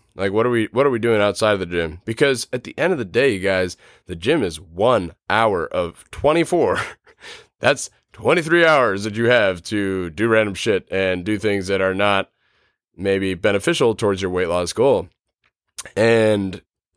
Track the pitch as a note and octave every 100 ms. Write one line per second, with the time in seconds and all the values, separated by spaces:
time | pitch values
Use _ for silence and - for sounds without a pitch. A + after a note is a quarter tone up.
0 | _ - G2 G#2 A#2+ A#2 G#2+ A#2 C#3+ A#2
1 | A#2 A2 G#2 G2+ A2 G2+ F2 F2 E2 E2+
2 | - A2 C#3+ B2+ - B2 - - E3 E3
3 | G2 G#2+ C#3 G2 F#2+ F#2+ F#2 - _ _
4 | - E2+ G2 D#3+ F#2+ D#2 F2+ F2 A#2 A#2
5 | E2+ - - G#2 A2+ F#2 D#2+ F2+ E2+ -
6 | - - C#3 E3 E3 F3 G#2+ - - -
7 | _ _ - - _ _ B2 C#3+ - _
8 | _ - A2 F3 D#3 E3+ E3 D3 A#2 G2
9 | G#2+ G#2 A#2 B2 G2+ F2 - G#2 G2 F#2+
10 | F2 D#2 A2+ A2 G#2 F#2 A2+ F#2+ - F#2+
11 | F#2+ F2+ F2+ G#2+ G#2+ G2+ F#2 F#2+ F#2+ F#2+
12 | G2+ G2 - _ _ _ _ _ _ -
13 | G2 G2 F#2+ F2+ G#2+ G2+ E3 E3+ B2 G#2+
14 | G#2 F#2+ F#2+ F2+ F2 F2 F2+ - C3+ G#2
15 | E2+ _ _ _ _ _ _ - - -
16 | A2+ A#2 A2 G#2+ F#2+ F#2 - _ _